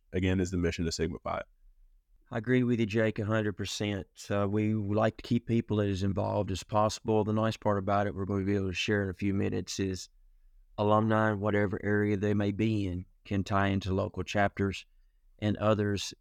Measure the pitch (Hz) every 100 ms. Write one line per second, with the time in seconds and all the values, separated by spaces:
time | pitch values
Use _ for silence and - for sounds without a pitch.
0 | _ 92 92 95 87 92 85 - 82 -
1 | 82 - - - - _ - _ - _
2 | _ _ _ 117 113 127 120 117 113 113
3 | 110 107 104 110 107 92 98 - 104 101
4 | - - - 101 101 104 107 107 101 104
5 | 110 - - 117 - 117 - 104 104 95
6 | 98 98 104 104 98 95 - 107 107 -
7 | - 107 104 107 110 - 107 101 98 101
8 | 101 - 95 98 95 101 98 87 - 104
9 | 98 90 101 98 101 101 95 - 95 95
10 | - _ - - - - _ - 104 107
11 | 110 110 110 101 104 101 104 98 101 104
12 | 104 101 104 104 104 101 113 107 98 87
13 | 92 _ - 101 92 98 98 98 92 95
14 | 95 - 90 104 98 - 98 95 - _
15 | _ _ _ _ 104 104 107 104 104 101
16 | - -